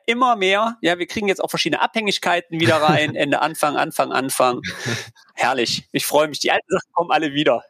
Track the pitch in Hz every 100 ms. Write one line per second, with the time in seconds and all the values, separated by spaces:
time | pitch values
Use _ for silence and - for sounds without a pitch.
0 | - 240 254 226 185 196 226 233 160 175
1 | 170 226 202 180 - 170 165 147 240 226
2 | 208 - 180 175 - 160 165 156 151 156
3 | 151 - 143 139 151 165 190 175 151 -
4 | 131 127 131 - 127 120 - - 123 117
5 | - _ - - 120 131 120 - - 139
6 | - 147 156 139 127 185 - 180 - -
7 | 170 151 151 143 151 117 -